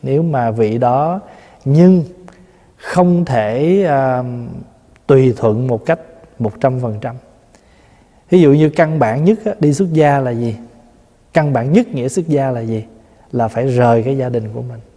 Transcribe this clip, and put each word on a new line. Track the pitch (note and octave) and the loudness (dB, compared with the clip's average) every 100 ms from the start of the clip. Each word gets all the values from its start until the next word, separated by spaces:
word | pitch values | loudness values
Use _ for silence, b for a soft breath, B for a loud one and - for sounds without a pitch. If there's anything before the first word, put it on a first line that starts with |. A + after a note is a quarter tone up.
Nếu | C3 C#3 | -2 -2
mà | E3 C#3+ A#2 | 0 -2 -2
vị | A2+ A2 A2+ | 0 0 0
đó, | B2 B2+ D3+ F3+ - B B B | 0 0 0 -4 -10 B B B
nhưng | - C#3+ F3+ F#3 D#3 - - b b b b b | 0 4 6 6 0 -10 -20 b b b b b
không | - - F3+ F3 | -6 0 2 2
thể, | E3+ B2 G#2+ A#2 D#3 F#3+ F#3 | 0 -2 -2 -2 0 0 2
à, | C#3 C3+ B2+ B2+ B2 A#2+ - - _ _ _ - | 0 0 -2 -4 -10 -12 -14 -18 _ _ _ 2
tùy | C3+ C3 A2+ | 4 4 2
thuận | A2+ G#2+ B2+ | 0 0 -2
một | A#2 - | -4 -2
cách | E3 - - - _ | -4 -4 -20 -20 _
một | A2 - | -6 -2
trăm | C3+ B2+ | -4 -2
phần | B2 G#2+ | -6 -8
trăm. | A#2+ B2 _ _ _ b b b b b b b b | -10 -12 _ _ _ b b b b b b b b
Ví | F3+ | 4
dụ | D#3 | 6
như | C#3+ D#3 | 6 2
căn | D3+ D#3+ D#3+ | 2 0 2
bản | A#2+ A#2+ | -2 0
nhất | D#3+ A3 | 0 0
á, | - G3+ | -2 -2
đi | D3+ | 0
xuất | C#3+ F#3+ | 0 0
gia | D#3+ D3 C#3+ | 2 2 2
là | C3 | -2
gì? | A#2 A#2 A2 - - _ _ _ _ _ | -4 -6 -6 -14 -20 _ _ _ _ _
Căn | - D3+ | -2 0
bản | C#3 C3+ | 0 2
nhất | F3 A#3+ | 0 0
nghĩa | D3+ B2 | -4 -4
xuất | - D#3+ | -4 -2
gia | D3 C3+ | 0 0
là | B2 | -4
gì? | A2+ A2 A2 - b b b | -4 -6 -6 -18 b b b
Là | B2 A2+ | -4 -4
phải | A2+ C3 | -2 -2
rời | B2 A#2+ A#2 | 2 4 2
cái | A2+ C3+ | 0 -4
gia | B2+ | -2
đình | A#2+ A2 | -4 -6
của | A2+ | -10
mình. | B2 A#2 A2 | -12 -14 -20